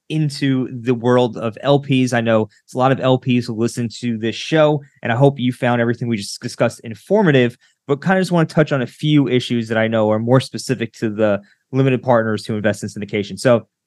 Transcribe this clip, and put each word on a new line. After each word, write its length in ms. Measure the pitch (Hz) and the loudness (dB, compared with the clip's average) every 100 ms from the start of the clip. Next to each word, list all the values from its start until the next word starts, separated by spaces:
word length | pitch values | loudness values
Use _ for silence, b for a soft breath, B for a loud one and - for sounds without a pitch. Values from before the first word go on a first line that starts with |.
| - | -6
into 640 | 156 147 139 139 131 120 | -4 -2 -2 -2 0 -2
the 220 | 123 117 | -4 -2
world 420 | 117 120 123 123 113 | 0 2 2 2 -2
of 220 | 113 - | -8 -4
L 220 | 135 143 | 2 2
Ps. 320 | 139 131 127 | 2 0 2
I 80 | 123 | 0
know 260 | 117 110 107 b | 2 2 0 b
it's 100 | b | b
a 40 | 127 | 0
lot 160 | 131 | 0
of 80 | 110 | 2
L 160 | 131 131 | 2 0
Ps 300 | 131 123 120 | 2 0 0
who 60 | |
listen 360 | 110 117 - 117 - | -4 -4 -4 -6 -6
to 180 | 123 110 | -6 -4
this 200 | 113 - | -4 -6
show, 440 | - 160 151 151 B B | -2 2 4 2 B B
and 100 | 117 | -2
I 60 | 117 | 4
hope 220 | 139 135 | 4 2
you 120 | 123 | -2
found 300 | 123 123 120 | -2 0 0
everything 260 | 117 117 120 | 0 -2 -4
we 80 | 110 | -4
just 240 | 101 - | -6 -10
discussed 400 | 123 - 120 - 117 | -8 -2 -2 -2 -14
informative, 720 | 107 - 208 180 131 120 - b b - | -12 -2 2 4 4 2 -2 b b -6
but 140 | 143 | -4
kind 180 | 175 190 | 0 0
of 40 | |
just 100 | 175 | 0
wanna 140 | 175 160 | 0 0
touch 260 | 165 151 | 2 0
on 100 | 139 | 0
a 60 | 120 | -4
few 400 | - 151 151 123 | -4 0 2 2
issues 400 | 123 - 120 110 | 0 0 -4 -2
that 100 | 110 | 0
I 120 | 113 | 0
know 200 | 113 107 | 2 2
are 100 | 107 | 0
more 200 | 117 131 | 2 2
specific 540 | - 110 - 110 113 | 0 -6 -6 -4 -6
to 160 | - 113 | -6 -6
the 320 | 104 107 101 b b b | 0 0 0 b b b
limited 280 | 131 135 123 | -2 0 0
partners 440 | 127 117 110 107 - | 2 2 2 -4 -4
who 100 | 107 | -4
invest 260 | 104 101 | -2 -2
in 60 | 101 | -6
syndication. 500 | 101 101 107 98 95 | -10 -6 -6 -6 -2
So 300 | 131 117 - _ | 2 2 0 _